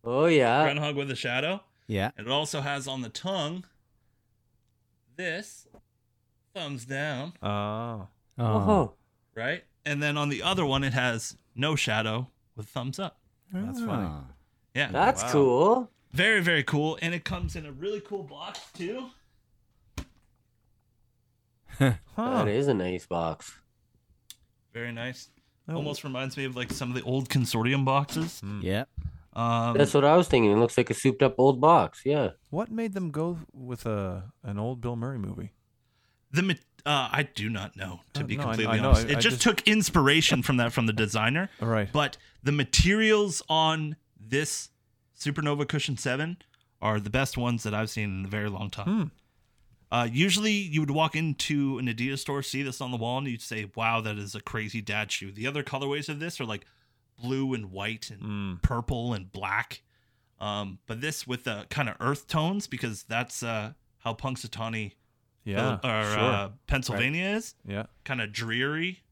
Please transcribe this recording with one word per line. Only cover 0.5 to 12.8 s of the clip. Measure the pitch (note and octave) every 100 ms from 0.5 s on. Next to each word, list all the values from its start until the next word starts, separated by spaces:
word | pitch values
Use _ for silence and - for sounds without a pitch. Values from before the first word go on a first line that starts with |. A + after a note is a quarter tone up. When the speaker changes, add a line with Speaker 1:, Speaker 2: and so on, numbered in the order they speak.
| B2+
Speaker 2:
Groundhog | D#3 C#3+ D3 C#3+
with | C#3
a | B2+
shadow. | C3 B2 D3+ F#3+ _ _ -
Speaker 3:
Yeah. | G#2 G#2 -
Speaker 2:
And | G#2+
it |
also | C#3 D3+ D#3
has | C#3 C#3+ C3+
on | C3
the | A#2+
tongue | - F3+ F#3+ D3+ F3+ F3 _ _ _ _ _ _ _ _ _ _ _ _ _ _ C3
this | F3+ E3 A3 - - - _ _ _ _ _ _ _
thumbs | G3 D#3 C#3
down. | A#2+ C3+ D3+ B2+ D#3 -
Speaker 4:
Oh. | - G#2 G#2 A2 A#2 A2+ F#2+ _ _ -
Speaker 3:
Oh. | A#2
Speaker 1:
Oh. | G#2+ G2+ G#3 B2 - _ _ _
Speaker 2:
Right? | - A#2+ F3 - _ D3
And | C#3+
then | D3 D3
on | D3
the | C3+
other | C3 F#3
one, | D3+ C3+
it | C#3
has | B2 B2 A2+ - - _
no | - C#3+ D3+
shadow | - G#2+ A2 A2 C3 _ _ -
with | G#2+
thumbs | -